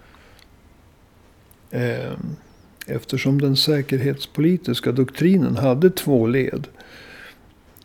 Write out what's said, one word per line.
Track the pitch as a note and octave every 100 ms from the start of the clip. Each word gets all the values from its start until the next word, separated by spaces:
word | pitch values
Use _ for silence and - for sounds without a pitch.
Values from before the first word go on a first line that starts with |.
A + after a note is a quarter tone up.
| - - - - - - - _ _ _ _ _ _ _ _ _ -
Ehm, | B2 A#2+ A#2+ B2+ - - D3+ - - - - -
eftersom | C3 - C3 C3+ C#3
den | C#3 C3+
säkerhetspolitiska | - D3 C3+ C3 C3+ C3+ - - D#3+ F3+ - A#2+ B2
doktrinen | B2+ B2+ - E3 F#3+ B2 A#2+
hade | C3+ B2+ F3+
två | F3+ - C3 A2+
led, | C3 B2+ - D3 - - - - - - - - _ _ -